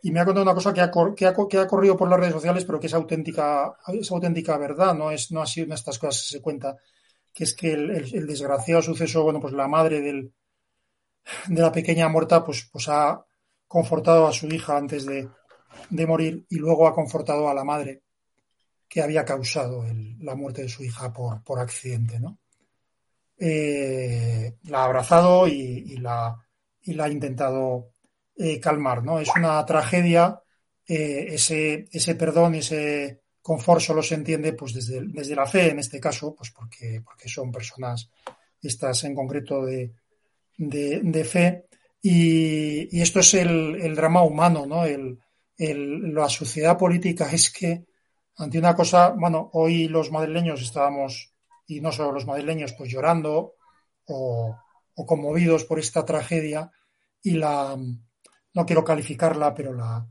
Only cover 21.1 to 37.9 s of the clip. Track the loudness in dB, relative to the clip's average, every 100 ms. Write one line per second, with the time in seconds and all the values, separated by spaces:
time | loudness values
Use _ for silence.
21.1 | -8 -8 -8 -6 -6 -6 -8 -8 -4 -4
22.1 | -4 -8 -10 _ _ _ _ _ _ _
23.1 | _ _ _ -2 0 0 -2 -2 -4 -2
24.1 | -2 0 -2 -4 -10 -6 0 2 2 4
25.1 | 6 8 8 6 2 -4 -8 -8 -10 -6
26.1 | -4 -4 -8 _ _ _ _ -10 -4 -4
27.1 | -4 -6 -2 -2 -2 -2 -4 -8 _ _
28.1 | _ _ -6 -4 -2 0 0 0 -2 -2
29.1 | -2 0 2 2 2 2 0 2 2 6
30.1 | 6 6 2 _ _ _ _ _ -4 -2
31.1 | -4 -6 -2 -2 0 -2 -4 -8 -6 -4
32.1 | 0 0 4 4 2 -4 -4 -4 -4 -6
33.1 | -12 _ _ -4 -2 4 4 4 0 0
34.1 | -4 -2 -2 -2 -6 -8 -8 -8 -8 -8
35.1 | -10 -6 -2 0 4 2 2 -8 -4 -4
36.1 | -4 -8 -10 -18 _ -20 -12 -10 -10 -12
37.1 | -20 -14 -10 -8 -8 -12 -10 -8